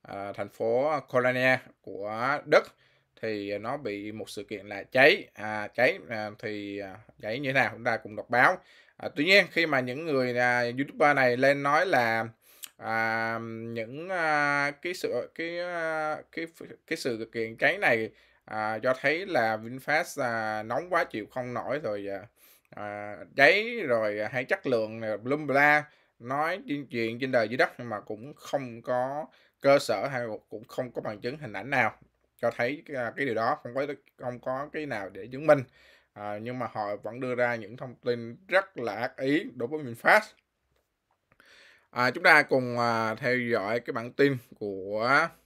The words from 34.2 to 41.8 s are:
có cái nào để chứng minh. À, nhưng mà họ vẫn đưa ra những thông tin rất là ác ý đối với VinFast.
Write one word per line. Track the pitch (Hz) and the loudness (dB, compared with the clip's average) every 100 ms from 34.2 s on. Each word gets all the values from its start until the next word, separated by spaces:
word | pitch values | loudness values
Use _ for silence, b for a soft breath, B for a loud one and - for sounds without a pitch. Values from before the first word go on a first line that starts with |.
| 131 123 | -10 -8
có | 131 131 147 | -6 -6 -6
cái | 156 147 | -8 -6
nào | 110 95 | -6 -8
để | 98 110 | -12 -12
chứng | 131 151 | -2 6
minh. | 147 123 b b b b | 6 4 b b b b
À, | - 104 104 | -12 -8 -8
nhưng | 117 127 | -8 -6
mà | 117 | -6
họ | 113 104 104 | -4 -4 -6
vẫn | 107 120 | -8 -8
đưa | 131 123 | -6 0
ra | 120 117 | 0 0
những | 98 123 | -8 -14
thông | 131 117 | -14 -6
tin | 123 120 117 120 - | -4 -4 -6 -14 0
rất | 180 - - | 0 0 -6
là | 113 | -6
ác | 104 123 - | -2 -4 -2
ý | 135 151 139 127 | 0 0 -2 -8
đối | 120 | -6
với | 156 | -6
VinFast. | 135 113 - 208 - _ _ _ _ _ _ _ _ _ _ _ b b b b | -8 0 6 6 4 _ _ _ _ _ _ _ _ _ _ _ b b b b